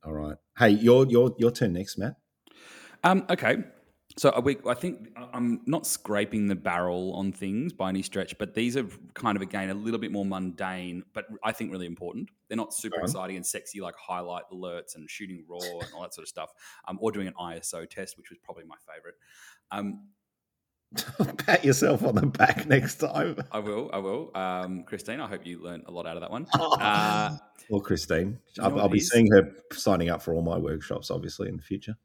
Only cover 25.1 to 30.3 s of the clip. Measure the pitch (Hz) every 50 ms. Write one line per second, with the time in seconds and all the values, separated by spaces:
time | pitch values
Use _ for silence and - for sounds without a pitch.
25.1 | 113 143 147 104 101 90 - 90 87 85 82 87 87 82 82 - 87 87 82 82
26.1 | 82 87 85 - - 120 165 - - - 165 151 147 - 101 104 104 104 107 107
27.1 | 104 104 107 104 156 143 - _ _ - - - 107 101 - - 95 82 - -
28.1 | 80 80 90 98 113 123 _ _ _ - - 95 92 101 104 98 101 104 98 -
29.1 | 120 117 113 104 104 98 95 - - - - _ - - - 110 98 87 85 85
30.1 | 85 80 - -